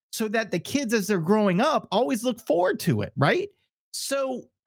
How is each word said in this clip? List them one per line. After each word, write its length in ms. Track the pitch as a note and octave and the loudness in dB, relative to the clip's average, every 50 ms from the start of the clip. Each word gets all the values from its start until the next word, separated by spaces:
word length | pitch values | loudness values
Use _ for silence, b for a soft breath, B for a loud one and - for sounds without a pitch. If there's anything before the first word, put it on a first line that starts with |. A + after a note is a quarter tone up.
| _ _ | _ _
so 160 | - - A3+ G#3+ | -8 -6 -4 -2
that 240 | G3+ A3+ A3 F3+ | -2 -2 -2 -2
the 80 | F3+ F3 | -4 -6
kids, 340 | - - - C#4 C#4+ G#3+ A3+ | -4 -4 -4 -2 0 0 0
as 140 | A3+ F#3+ G#3 | 0 0 0
they're 120 | G#3+ F3+ | 0 0
growing 420 | D#3 D#3+ G#3 G#3+ G#3 G3+ F3 F3 | 2 2 2 4 4 4 2 2
up, 260 | B3 D#4 D4 A3+ - - | 2 2 2 0 -2 -2
always 320 | - G3+ B3+ C#4+ C4+ G#3+ A3 | 0 0 0 0 0 -2 -2
look 160 | B3+ B3 - | -2 -4 -2
forward 380 | - - D4 E4+ F4 F#4+ G4 - | -2 0 2 2 2 2 0 0
to 200 | - - B2 G#2 | 0 0 0 0
it, 120 | G2+ F#2+ - | -2 -4 0
right? 340 | - C3 D#3 A3+ F4 - - - _ _ _ _ _ _ _ | 2 2 4 4 2 -2 -6 -10 _ _ _ _ _ _ _
So 520 | - - - - C#4 C#4 C4+ C4+ C4 A3+ - - _ _ _ | -12 -10 -6 -4 -4 -2 -2 -4 -6 -8 -10 -14 _ _ _